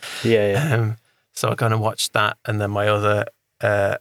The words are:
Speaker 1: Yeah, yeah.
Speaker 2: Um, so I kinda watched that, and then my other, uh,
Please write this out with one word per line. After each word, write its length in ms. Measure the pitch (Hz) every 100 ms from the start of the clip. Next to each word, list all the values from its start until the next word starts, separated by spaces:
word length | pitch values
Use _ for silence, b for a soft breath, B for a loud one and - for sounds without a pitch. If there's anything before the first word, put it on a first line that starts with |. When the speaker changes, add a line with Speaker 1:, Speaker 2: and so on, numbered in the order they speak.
| B B
Speaker 1:
Yeah, 280 | 113 110 104 98 156
yeah. 60 | 117
Speaker 2:
Um, 220 | 110 110 _ _ _
so 180 | - 113
I 40 | 113
kinda 220 | 117 110
watched 360 | 110 101 -
that, 240 | 110 104 - -
and 140 | 107
then 120 | 101
my 160 | 101 104
other, 380 | 104 104 104 - _ _ -
uh, 360 | 107 101 98 -